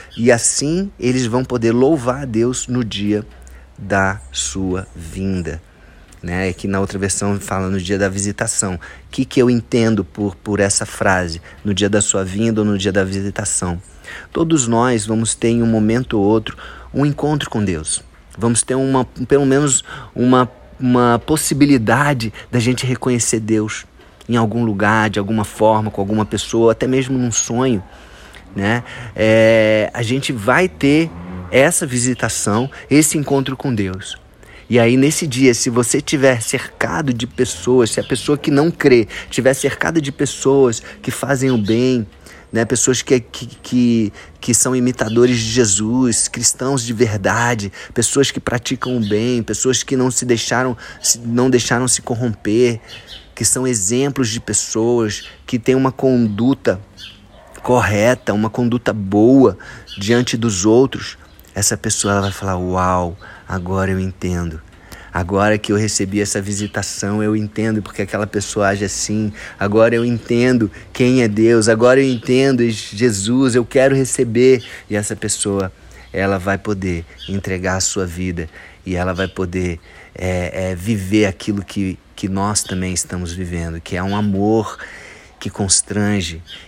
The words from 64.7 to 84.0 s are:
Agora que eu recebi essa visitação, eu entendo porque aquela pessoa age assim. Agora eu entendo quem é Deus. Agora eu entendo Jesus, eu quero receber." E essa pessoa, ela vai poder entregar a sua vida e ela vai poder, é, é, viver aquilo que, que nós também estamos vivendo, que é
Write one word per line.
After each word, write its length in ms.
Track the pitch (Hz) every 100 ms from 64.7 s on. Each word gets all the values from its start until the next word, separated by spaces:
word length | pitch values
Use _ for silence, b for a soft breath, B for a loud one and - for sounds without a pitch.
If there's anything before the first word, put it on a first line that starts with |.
| B B B B
Agora 440 | 90 87 98 104 107
que 160 | -
eu 20 | 104
recebi 460 | 107 - 95 101
essa 200 | 101 107
visitação, 800 | 98 98 104 123 - - 101 104
eu 140 | 107 107
entendo 460 | 104 - 113 107
porque 200 | 95 -
aquela 240 | 98 104 104
pessoa 440 | 104 - 107 101
age 160 | 98 98
assim. 480 | - - 107 107 B B B
Agora 340 | 101 107 113
eu 120 | 117 120
entendo 640 | 117 - 120 127 123 104 B B
quem 280 | - 123 127
é 60 | 113
Deus. 400 | 104 113 117 107
Agora 340 | 113 123 135
eu 80 | 135
entendo 540 | 120 127 127 139 123 117
Jesus, 840 | 107 - 104 123 98 104 127 131
eu 120 | 123 113
quero 280 | 135 135
receber." 720 | 135 127 - 120 113 131 123 B B -
E 60 | 104
essa 180 | 104
pessoa, 560 | 101 107 - 104 98 92 B B B B
ela 240 | 95 98 98
vai 200 | 95 98
poder 460 | 107 98 95 85 82 B -
entregar 480 | 98 95 92 92 95
a 60 |
sua 240 | - 101 90
vida 420 | 85 90 85 80 B B B 95
e 100 | 90
ela 180 | 90
vai 140 | 90 92
poder, 540 | - 90 92 90 82 B B B -
é, 560 | 92 90 87 92 92
é, 40 | 87
viver 500 | 98 107 92 107 110
aquilo 360 | - - 101
que, 380 | 92 101 92 87 - -
que 140 | 98
nós 340 | 95 101 107
também 300 | - 92 92
estamos 400 | 87 - 90 87
vivendo, 480 | 87 87 85 82 82
que 160 | -
é 40 | 90